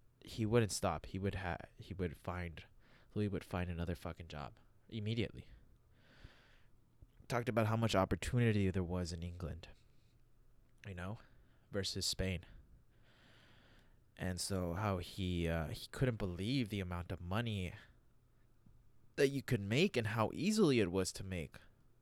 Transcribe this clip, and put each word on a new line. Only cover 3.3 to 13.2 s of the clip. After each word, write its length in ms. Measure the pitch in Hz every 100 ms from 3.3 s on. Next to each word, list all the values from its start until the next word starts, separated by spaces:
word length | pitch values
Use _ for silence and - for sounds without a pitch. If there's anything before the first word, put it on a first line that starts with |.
| 95
find 240 | - 95 90
another 260 | 85 85
fucking 340 | 87 87 80 82
job 240 | 78 65 - - - -
immediately. 580 | 113 104 113 95 - - - - - _ - - - - - - - - - _ _ - - -
Talked 200 | 120 120
about 180 | 110 110
how 100 | 113
much 180 | 113
opportunity 760 | 98 95 98 - 123 117 107 95
there 120 | 95
was 300 | 85 90 87
in 100 | 85
England, 460 | 87 87 82 82 - - - - - - - - - - - - 101
you 80 |
know, 240 | 90 92 120 - - - - _
versus 320 | 104 98 98
Spain. 360 | - - 95 87 - - - - - - - -